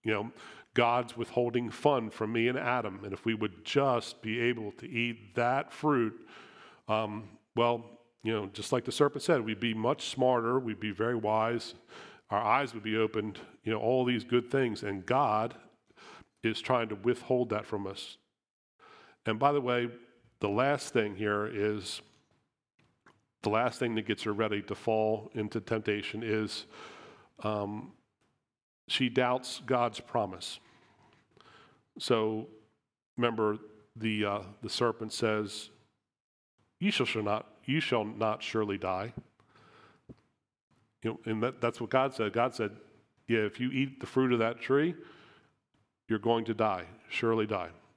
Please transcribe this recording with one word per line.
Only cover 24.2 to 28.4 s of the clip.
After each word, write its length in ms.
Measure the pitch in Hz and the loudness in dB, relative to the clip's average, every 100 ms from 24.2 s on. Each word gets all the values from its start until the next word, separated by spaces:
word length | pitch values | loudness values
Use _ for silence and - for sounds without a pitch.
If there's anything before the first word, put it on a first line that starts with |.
her 100 | 113 | -2
ready 300 | 104 110 104 | 0 0 0
to 120 | 98 | -4
fall 560 | 101 - 110 107 110 110 | -6 0 2 2 0 -4
into 260 | 113 107 117 | -6 -4 -4
temptation 600 | 98 110 107 104 98 107 | -4 -4 0 -2 -4 -8
is, 440 | 113 110 107 - - - - - - - - _ | -2 -2 -2 -6 -12 -18 -18 -18 -20 -20 -20 _
um, 500 | 107 107 101 107 160 - _ _ _ _ | -4 -2 -4 -6 -12 -20 _ _ _ _